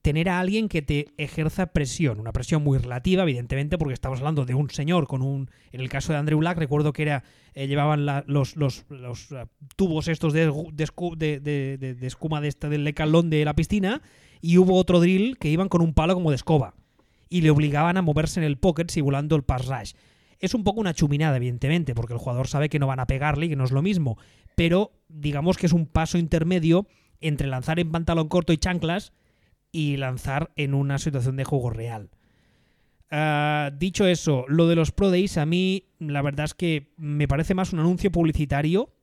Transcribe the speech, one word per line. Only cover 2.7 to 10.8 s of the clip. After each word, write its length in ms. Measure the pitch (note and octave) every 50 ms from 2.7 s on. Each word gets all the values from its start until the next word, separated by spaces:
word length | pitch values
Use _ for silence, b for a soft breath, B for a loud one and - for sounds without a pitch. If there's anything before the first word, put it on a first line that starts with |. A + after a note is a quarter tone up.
| C3+ C3+
relativa, 440 | - B2+ B2 B2+ B2 F#3 F#3 F#3 F#3+
evidentemente, 540 | D#3+ C3 A#2+ A#2+ A#2+ C3+ C3+ C#3+ D3 F3
porque 160 | E3+ D#3 C#3+ B2+
estamos 260 | - - C3 C3 B2
hablando 260 | C3+ D3+ D#3+ D3 C3
de 100 | B2 B2+
un 140 | C3+ D3 C3
señor 360 | - - C#3 D3+ F3+ F3 D3
con 140 | - C#3+ C3
un, 280 | C3 C#3 C#3 C#3 C3+ B2 b b b b
en 80 | - C3
el 100 | C3 B2
caso 220 | - C#3 - -
de 60 | D#3
Andrew 240 | D3 D3 D3+ D#3 D3+
Luck, 160 | D#3+ E3+ F3+
recuerdo 340 | E3 D#3+ B2+ D3 D3 D3 D3+
que 120 | C#3+ - D3+
era, 200 | D3+ D3 C3 b b b b b b b
eh, 140 | C#3+ C#3
llevaban 380 | C#3 C#3 D3 C#3+ D3+ D3+ D3 C#3+
la, 180 | D3 C#3 C#3+ C#3
los, 280 | - C#3 D3 C3+ - -
los, 300 | D#3+ D3 C3 - - - _
los, 420 | C#3+ C3 B2+ B2 A#2+ - - _
eh, 140 | D3 B2+ A#2 - _ _ D3 C3+ -
tubos 320 | - F#3+ F3+ D#3+ D#3 C#3
estos 260 | E3+ E3 - - D#3 D3
de 160 | D#3+ E3 D#3
gu-, 220 | C#3 D3+ E3+ D#3+
de 140 | D3+ D3